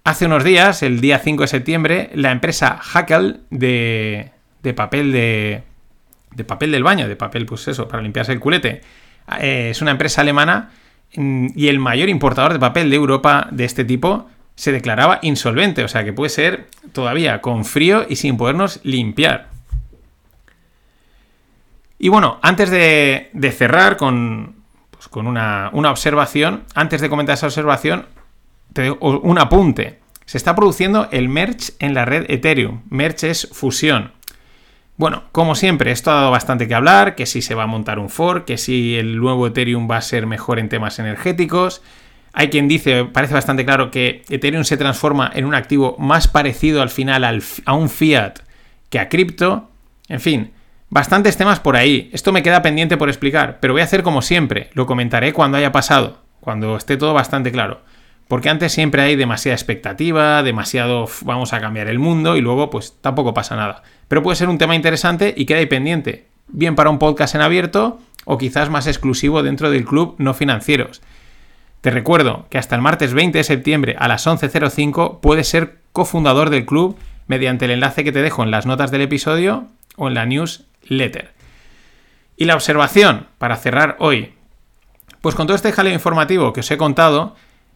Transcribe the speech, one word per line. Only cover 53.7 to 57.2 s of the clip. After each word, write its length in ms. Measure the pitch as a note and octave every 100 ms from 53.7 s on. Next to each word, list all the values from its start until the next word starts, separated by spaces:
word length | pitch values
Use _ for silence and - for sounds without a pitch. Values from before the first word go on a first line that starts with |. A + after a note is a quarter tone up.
voy 60 | C3+
a 40 |
hacer 200 | E3 F#3+
como 180 | F3 C#3+
siempre. 480 | - F3 C#3 G#2 -
Lo 120 | - B2
comentaré 460 | B2 A#2+ A#2 B2+
cuando 240 | D#3 C#3+ C#3
haya 160 | C#3+
pasado, 500 | C#3 - C#3 A#2 - _ _
cuando 380 | - A2 A2 G#2+
esté 200 | - C3+
todo 180 | D3+
bastante 360 | D3+